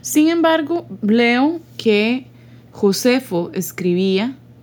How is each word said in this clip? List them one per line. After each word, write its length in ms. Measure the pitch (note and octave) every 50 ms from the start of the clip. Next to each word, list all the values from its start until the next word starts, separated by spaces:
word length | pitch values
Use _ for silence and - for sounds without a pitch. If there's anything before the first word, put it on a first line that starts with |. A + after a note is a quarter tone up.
Sin 280 | - - - D4+ D4+ D#4+
embargo, 560 | E4+ E4+ D#4+ E4 D#4+ D#4+ D4+ C#4 E4+ E4+ E4+ - F#3+ -
leo 580 | - G3+ A3 A#3+ A#3 A#3 A#3+ B3 C4+ D4+ E4+ E4 - - -
que 500 | - - A3+ G#3 G#3 G#3+ A3+ B3 C4 - - - - - - - - - -
Josefo 800 | - - G#3+ G3 F#3+ - - B3 B3 C4 B3+ - F#3 E3+ F3 F3 -
escribía 800 | F#3 F3+ - - - F3+ F3+ F3 F3+ F#3+ F#3+ F#3+ F#3+ A3 B3+ C4 - - - - -